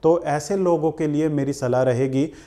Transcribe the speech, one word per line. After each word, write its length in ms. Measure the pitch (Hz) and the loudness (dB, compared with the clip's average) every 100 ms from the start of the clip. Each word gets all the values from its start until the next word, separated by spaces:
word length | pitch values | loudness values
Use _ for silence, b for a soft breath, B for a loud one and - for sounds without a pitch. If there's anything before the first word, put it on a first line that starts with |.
तो 200 | 160 170 | 4 2
ऐसे 340 | 156 147 147 196 | 0 -4 -2 -2
लोगों 340 | 185 165 160 | 2 2 0
के 160 | 156 156 | -2 -2
लिए 220 | 147 156 | 0 0
मेरी 240 | 147 135 | 0 -2
सलाह 300 | 139 127 123 | -4 -2 0
रहेगी 440 | 131 120 135 131 156 B | 2 0 0 0 -2 B